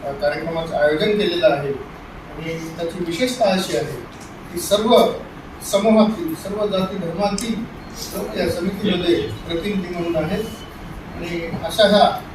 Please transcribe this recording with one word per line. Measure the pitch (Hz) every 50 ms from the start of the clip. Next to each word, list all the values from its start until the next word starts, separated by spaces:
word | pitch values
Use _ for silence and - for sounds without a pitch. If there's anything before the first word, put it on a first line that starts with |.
| 147
अ, | 139
कार्यक्रमाचं | 139 139 143 143 147 156 160 165 165 160 165 165 -
आयोजन | 147 147 151 151 156 208 214
केलेलं | 208 - 185 175 170 175 160
आहे. | 151 143 143 143 -
आणि | - - - - - - - - - - - - - 165 160 165 165 165 - - - 170
त्याची | 170 165 - 190 175
विशेषता | 165 170 - 254 247 - - 226
अशी | 196 185 185 185 170 165
आहे | 151 151 139 135 127 - - - - - - - - - -
की | - 175
सर्व | - - 196 208 220 226 233 214 - - - - - - - - - - - - - -
समूहातील, | - 202 208 226 220 220 202 - - 175 170 160 160
सर्व | - - 190 202 214 208
जाती | 208 190 190 190 - 202
धर्मातील | 185 170 165 170 180 208 196 202 196 240 226 196 196 233 - - - - - - - - - -
लोक | 190 - - -
या | 185 175 170
समितीमध्ये | - - 175 196 - - - 185 180 170 170 170 160 139
प्रतिनिधी | - - - - - - 170 170 - 202 196 180 170 -
म्हणून | 180 175 170 170 165
आहेत. | 160 151 170 196 214 226 - - - - - - - - - - - - - -
आणि | - 170 170 170 170 165 165 - - -
अशा | - - 220 214 196
ह्या | 208 202 175 - - - - - -